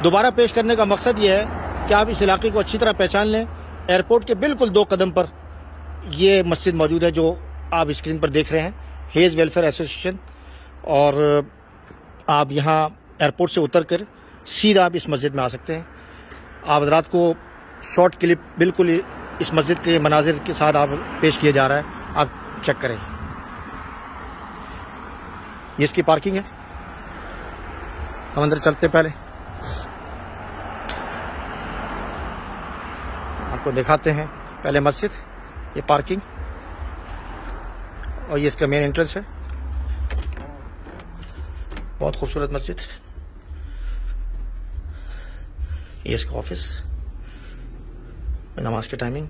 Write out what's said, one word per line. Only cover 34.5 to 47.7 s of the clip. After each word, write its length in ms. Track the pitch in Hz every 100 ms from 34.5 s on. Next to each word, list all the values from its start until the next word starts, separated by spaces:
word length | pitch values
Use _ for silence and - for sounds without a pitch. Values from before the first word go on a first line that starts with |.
| -
पहले 160 | 151 143
मस्जिद, 300 | 143 143 208 - - - - - - -
ये 60 |
parking 380 | - 147 143 190 - - - - - - - - - - - - - - - - - - - -
और 140 | - 147
ये 100 | 147
इसका 200 | - 143
मेन 160 | 143
entrance 340 | 143 147 160 -
है। 80 | 208 - - - - - - - - - - - - - - - - - - - - - - - - - - -
बहुत 160 | 143 147
खूबसूरत 380 | 139 156 143
मस्जिद, 240 | 139 - - - - - - - - - - - - - - - - - - - - - - - - - - - - - - - - - - -
ये 100 | 113
इसका 200 | - -
office, 260 | - 90 - - - - - - - - - - -